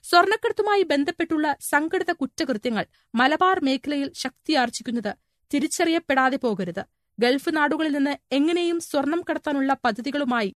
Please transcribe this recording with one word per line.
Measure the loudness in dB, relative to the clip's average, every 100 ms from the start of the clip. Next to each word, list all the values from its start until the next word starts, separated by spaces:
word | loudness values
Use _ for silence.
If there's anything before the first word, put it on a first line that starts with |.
സ്വർണ്ണക്കടത്തുമായി | 4 4 4 2 -2 -2 2 2
ബന്ധപ്പെട്ടുള്ള | 2 0 0 -2 -2 0 -2 -4
സംഘടിത | 0 0 0 -2 -2
കുറ്റകൃത്യങ്ങൾ | -4 -4 -4 -4 -2 -2 -2 -4 _ _ 0
മലബാർ | 2 4 2 4
മേഖലയിൽ | 2 0 -2 -4 -4
ശക്തിയാർജിക്കുന്നത് | -6 -10 _ -2 0 0 -4 -6 -4 -4 -10 _ _ _
തിരിച്ചറിയപ്പെടാതെ | -2 0 0 0 0 2 2 2 2
പോകരുത്. | -2 -2 -4 -6 -10 _ _ 0
ഗൾഫ് | 2 2 0
നാടുകളിൽ | 0 0 0 0
നിന്ന് | 0 0 -2 _
എങ്ങനെയും | 2 2 2 0 -2
സ്വർണം | -2 -2 0 -2 -2
കടത്താനുള്ള | -4 -2 0 0 0
പദ്ധതികളുമായി | 0 -2 -4 -2 0 0 -2